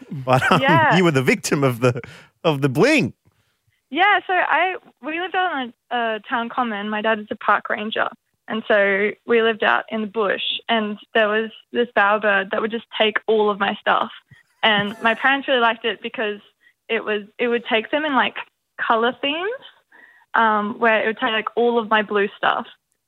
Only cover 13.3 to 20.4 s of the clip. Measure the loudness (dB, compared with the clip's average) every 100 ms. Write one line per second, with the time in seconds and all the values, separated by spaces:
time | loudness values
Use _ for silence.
13.3 | 2 2 0 -2 -2 0 0 -2 -8 _
14.3 | -20 _ _ 2 2 0 -2 -2 0 0
15.3 | 0 0 2 2 0 -4 -6 -8 -6 -6
16.3 | -8 -14 _ _ _ -6 -4 -2 -4 -6
17.3 | -4 -2 -2 0 -2 0 -2 0 0 0
18.3 | -2 -14 _ _ -6 0 2 0 -2 -4
19.3 | -4 -6 -8 -12 -20 _ -20 -20 _ _
20.3 | 0